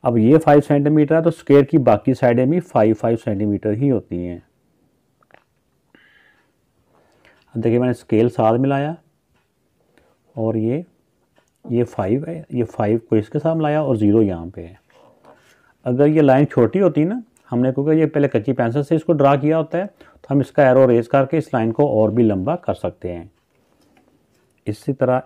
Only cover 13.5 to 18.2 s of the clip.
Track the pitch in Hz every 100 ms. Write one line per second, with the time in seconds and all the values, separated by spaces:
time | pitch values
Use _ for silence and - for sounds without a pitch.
13.5 | 165 151 151 147 113 104 110 104 87 85
14.5 | - 85 92 _ _ _ _ _ _ _
15.5 | _ _ _ 127 123 147 156 143 131 143
16.5 | - 113 185 185 147 160 240 226 _ _
17.5 | 120 127 131 143 160 156 151